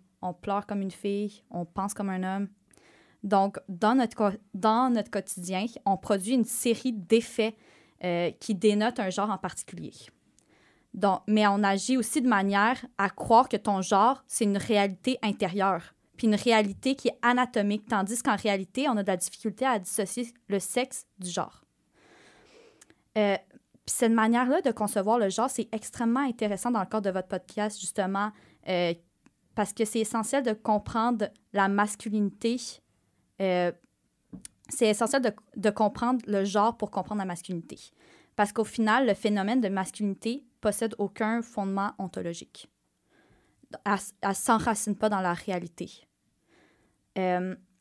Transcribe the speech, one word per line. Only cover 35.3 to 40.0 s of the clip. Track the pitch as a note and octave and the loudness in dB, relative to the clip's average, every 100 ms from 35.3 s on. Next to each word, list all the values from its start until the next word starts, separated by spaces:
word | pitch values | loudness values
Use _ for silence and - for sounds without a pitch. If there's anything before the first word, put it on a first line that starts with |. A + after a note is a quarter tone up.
| - _ - | -4 _ -2
de | G#3 | -2
comprendre | G#3 G#3 - A#3+ B3+ G#3 | 2 0 0 -2 -2 0
le | G3 | -2
genre | G3 G3+ A3 A#3 | 0 2 2 0
pour | G3+ | -6
comprendre | F#3+ - G#3 | -6 -4 -4
la | |
masculinité. | F#3 E3+ - E3+ - - - _ - - _ - | -4 -8 -8 -8 -8 -18 -20 _ -20 -20 _ 0
Parce | G#3 | 0
qu'au | A#3 | 0
final, | G#3+ - G#3+ A#3 B3 | -4 0 2 4 4
le | |
phénomène | G3 G#3+ G#3 G3 C4 | 2 2 0 2 0
de | G#3 | 0
masculinité | G3 F#3 - | -2 -4 -4